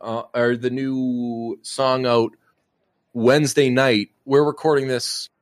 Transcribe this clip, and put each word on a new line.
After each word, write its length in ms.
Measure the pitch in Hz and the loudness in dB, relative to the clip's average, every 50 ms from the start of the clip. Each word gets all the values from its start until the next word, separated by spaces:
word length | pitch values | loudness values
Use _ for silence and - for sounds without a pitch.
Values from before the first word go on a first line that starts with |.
uh, 220 | - 113 113 117 - - - | -10 -8 -8 -8 -8 -6 -2
or 240 | 120 120 120 123 | 0 0 0 0
the 140 | 117 123 123 | 0 -2 -4
new 880 | 123 131 135 135 131 131 131 127 123 120 120 120 117 117 117 117 - - | -4 -4 -4 -4 -4 -2 -2 -2 -4 -4 -4 -6 -6 -6 -8 -8 -10 -12
song 460 | - - - 139 131 131 131 127 127 | -12 -10 -4 -2 0 0 0 0 2
out 240 | 123 120 117 117 113 - _ _ _ _ _ _ _ _ _ _ _ _ _ _ _ - | 2 2 2 2 0 -2 _ _ _ _ _ _ _ _ _ _ _ _ _ _ _ -4
Wednesday 560 | 120 110 123 139 151 151 127 - 147 139 127 | 0 4 4 4 4 2 2 2 2 2 2
night. 400 | 123 131 135 131 113 104 98 - _ _ _ | 2 2 2 2 2 0 -2 -4 _ _ _
We're 180 | 135 135 143 151 | 2 2 4 4
recording 440 | 147 147 - - 156 147 139 135 | 2 0 -2 0 0 2 0 0
this 420 | 131 127 120 - - - - - - _ _ | -2 -4 -4 -4 -6 -8 -10 -12 -16 _ _